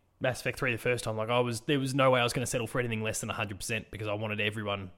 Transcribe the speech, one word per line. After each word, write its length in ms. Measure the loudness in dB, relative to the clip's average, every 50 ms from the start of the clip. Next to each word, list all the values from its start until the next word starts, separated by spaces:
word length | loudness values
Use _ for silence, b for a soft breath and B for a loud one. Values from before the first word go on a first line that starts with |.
| _ _ _ -2
Mass 200 | -2 -2 -2 -2
Effect 180 | -4 -6 -4 -2
three 140 | -2 -2
the 60 | -2 0
first 260 | 0 0 0 0 -2
time, 140 | -4 -2 -2
like, 100 | 0 2
I 120 | 2 2
was, 200 | 2 2 0 -2
there 160 | 0 0 0 2
was 160 | 2 2 4
no 160 | 6 6 6
way 100 | 6 6
I 20 |
was 100 | 4 2
gonna 140 | 2 0 -2
settle 200 | 0 -2 -2 -2
for 120 | 0 -2 -2
anything 240 | 0 0 0 -2
less 180 | -2 -2 -2 -4
than 80 | -4 -4
a 60 | -4
hundred 240 | -4 -4 -6 -6 -8
percent 320 | -6 -4 -4 -4 -4 -8
because 180 | -10 -6 -4 -4
I 60 | -2
wanted 260 | -2 -2 -2 -2 0
everyone, 500 | 0 0 0 -2 -2 -2 -2 -2 -4 -10 -14